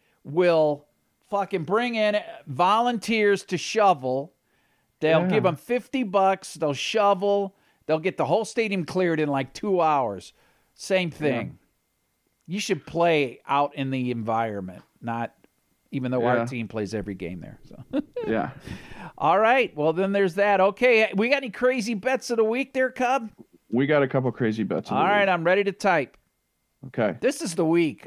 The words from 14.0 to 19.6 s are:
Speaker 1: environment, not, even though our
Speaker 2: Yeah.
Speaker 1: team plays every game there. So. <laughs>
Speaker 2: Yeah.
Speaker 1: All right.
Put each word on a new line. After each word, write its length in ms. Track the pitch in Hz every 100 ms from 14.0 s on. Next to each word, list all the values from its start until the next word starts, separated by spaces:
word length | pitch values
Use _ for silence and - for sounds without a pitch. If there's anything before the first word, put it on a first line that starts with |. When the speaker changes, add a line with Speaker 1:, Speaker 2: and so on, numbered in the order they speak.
| 123
Speaker 1:
environment, 720 | 117 110 113 113 101 92 85 - _
not, 320 | 117 117 117 - _ _ _ _ _
even 200 | 139 127
though 140 | 127 120
our 120 | 123
Speaker 2:
Yeah. 80 | 117
Speaker 1:
team 220 | 127 113
plays 260 | 110 101 107
every 180 | 101 95
game 240 | 87 90
there. 180 | 76 110
So. 200 | - - -
<laughs> 120 | 262 - 494 453
Speaker 2:
Yeah. 220 | - 127 - - - - - 175 -
Speaker 1:
All 220 | 151 185
right. 340 | 220 262